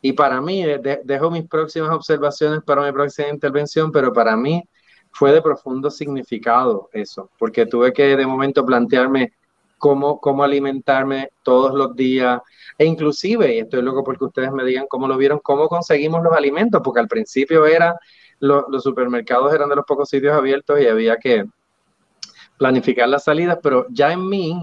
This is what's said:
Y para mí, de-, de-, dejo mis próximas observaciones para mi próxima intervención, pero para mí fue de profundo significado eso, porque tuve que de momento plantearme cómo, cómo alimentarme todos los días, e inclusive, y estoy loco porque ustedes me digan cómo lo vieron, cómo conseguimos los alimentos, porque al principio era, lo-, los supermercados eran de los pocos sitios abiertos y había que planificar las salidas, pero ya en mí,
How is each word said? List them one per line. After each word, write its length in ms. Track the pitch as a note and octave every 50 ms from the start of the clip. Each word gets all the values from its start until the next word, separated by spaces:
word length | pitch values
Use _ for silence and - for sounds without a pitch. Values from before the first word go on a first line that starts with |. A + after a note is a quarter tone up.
Y 120 | - C3+ C3
para 280 | D3 D3 C3+ B2+ B2+
mí, 220 | C3 E3 F#3+ G3 F3
de-, 140 | D#3 C#3+ C3+
de-, 220 | A#2+ C3+ C#3+ C#3+ C3+
dejo 260 | B2+ C#3 C#3 D3+ E3
mis 140 | E3+ E3 D#3+
próximas 440 | - - D#3 D#3+ D#3 - D#3+ D#3 D#3
observaciones 720 | E3 D3+ - - D#3 C#3+ C#3+ D3 C#3 - D#3 D3+ D#3 D#3 -
para 200 | - C#3+ C#3 C#3+
mi 80 | C#3+
próxima 360 | C3+ C3+ C#3+ C#3+ - - D3 C#3+
intervención, 600 | D3+ C#3+ - C#3+ C3 D3 D3 D3 - D#3+ D#3 D#3
pero 200 | C#3 D3+ C3 B2+
para 240 | A2 A#2 A2+ A2 A2
mí 280 | A2+ B2 C#3+ D#3+ F3 F3 _ _ _ _ _ _ _ _ _
fue 200 | _ - C#3+ C3+
de 100 | D3+ D#3+ D#3+
profundo 480 | D#3+ C#3 - _ C3+ B2+ C3 C3+ D3
significado 960 | C#3+ - D3 C#3+ C#3 C3 - _ B2 G#2+ - A#2+ A#2 A#2+ C3 B2 A2 G2 F#2+ _ -
eso, 360 | A2 G2+ - - - F#2+ _ _
porque 300 | _ A2+ A2 G#2+ A#2+ A#2
tuve 260 | A2+ B2 A#2+ B2 B2+ -
que 240 | - C#3 C#3 C#3
de 80 | C3+ C3+
momento 400 | C3 C3 C3 C3+ C#3 C#3 C#3+ B2+
plantearme 680 | B2+ C3 A#2+ A#2+ A#2 - B2+ B2+ C3 C3+ C3+ B2+ A#2 _ _ _ _ _ _ _ _ _
cómo, 420 | _ - C#3+ C#3 C#3 C#3 D3 D3 -
cómo 240 | - C#3+ C3+ C#3 C#3+
alimentarme 840 | C#3 C#3+ C#3+ C#3 C#3 C3+ C3+ - - C3+ C3 C3 C3+ C3+ C3+ C3+ C3+ _ _ _
todos 300 | - B2+ B2+ C3+ C3 C3+
los 200 | C#3 C3+ B2 A#2+
días, 460 | A#2+ C3+ B2+ C3 C3 B2+ B2 B2 B2 - _ _ _ - - -
e 80 | _ D3+
inclusive, 720 | E3 E3 D#3+ D#3 D3+ D3 - - F#3+ A3+ A#3 - C3 A#2
y 40 | A2+
estoy 220 | A2 A2 - B2+ B2
loco 200 | C3 C3 C3+ C3
porque 220 | C3 B2 B2 C3+
ustedes 260 | B2+ _ C3+ C3 C3+
me 120 | C3+ C3 B2+
digan 220 | C3 B2+ C3 C3+ C3+
cómo 180 | - B2+ C3
lo 80 | C3+ C3+
vieron, 220 | C3 C3+ C#3 D3 D3 _
cómo 240 | - C#3 C#3 D#3 D3+
conseguimos 540 | E3+ E3+ E3+ - E3 D3 D3 D#3 E3 E3+ E3+
los 100 | E3+ E3
alimentos, 480 | D3+ C#3+ C#3 C#3 E3+ G#3+ A#3+ G3+ E3+ C3
porque 160 | C3 A#2+ A#2+
al 60 | A#2
principio 580 | G#2+ A#2 A2+ A2 - - C3 C#3 - D#3+ D#3+ D3+
era, 300 | D#3 D#3+ E3 E3+ E3+ E3+ E3+ _ _ _ _ _ _ _ _
lo-, 260 | C#3 C#3 C#3+ C#3+ C#3 C#3+
los 140 | C3+ C3 B2
supermercados 720 | C#3 B2 B2+ B2+ B2 B2 A#2+ A2 - B2+ B2 C3 C#3+ D#3
eran 160 | D#3 C#3+ C#3+
de 60 | C#3+
los 80 | C#3+ C#3
pocos 240 | - C#3+ C3+ C#3+ -
sitios 240 | - C#3 C3 C#3+ D3
abiertos 460 | D3+ C3 C3+ C#3 C#3+ - - D3 D3
y 60 | C#3
había 300 | A#2 A2 A2 A2+ A2+ A2+
que 280 | A2+ - C3 A#2+ G#2+ G2 G#2+ _ _ _ _ _ _ _ _ _ _ _ _ _ _ - - _ - - _ _
planificar 500 | _ C3+ C3 C3 B2+ B2 C3 B2 B2 B2 B2
las 140 | C#3 C#3+ -
salidas, 340 | - D3+ D#3+ E3+ F3 E3+ F3
pero 240 | - D3 C3+ B2 B2 B2+
ya 220 | B2 B2 C#3+ D3+ E3+
en 140 | F#3 F#3
mí, 320 | F#3+ G3 G3 F3+ D#3 E3+ F3